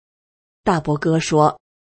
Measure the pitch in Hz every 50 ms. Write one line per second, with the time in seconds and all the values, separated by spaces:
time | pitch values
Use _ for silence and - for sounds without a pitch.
0 | _ _ _ _ _ _ _ _ _ _ _ _ - 214 185 160 - 151 151 147
1 | - 170 160 160 - - 160 151 151 151 - - _ _ _ _ _